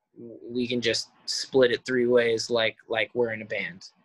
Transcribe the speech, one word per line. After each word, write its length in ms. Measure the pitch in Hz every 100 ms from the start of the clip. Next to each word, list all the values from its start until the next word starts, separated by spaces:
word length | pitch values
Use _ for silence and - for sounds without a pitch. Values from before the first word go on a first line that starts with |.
| _ -
w-, 220 | 117 110
we 240 | 117 120 120
can 140 | 123
just 280 | 113 110 - _ -
split 460 | - - 135 123
it 140 | 110 -
three 200 | 127 120
ways, 420 | 123 117 113 -
like, 280 | 117 110 - -
like 220 | 113 104 120
we're 160 | 117
in 80 | 110
a 40 | 110
band, 360 | 107 87 92 - _